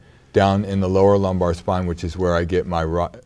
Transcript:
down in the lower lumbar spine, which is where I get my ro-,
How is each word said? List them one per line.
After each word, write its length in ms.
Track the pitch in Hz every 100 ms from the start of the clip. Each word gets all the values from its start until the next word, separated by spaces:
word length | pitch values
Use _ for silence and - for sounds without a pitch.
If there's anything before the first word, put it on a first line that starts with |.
| - - _
down 320 | 104 98 98
in 160 | 98 98
the 80 | 92
lower 280 | 95 98 101
lumbar 380 | 95 92 87
spine, 320 | 85 - 92 90
which 160 | 82
is 140 | 90 90
where 180 | 90
I 80 | 85
get 240 | 85 90 90
my 160 | 85
ro-, 300 | 80 87 85 -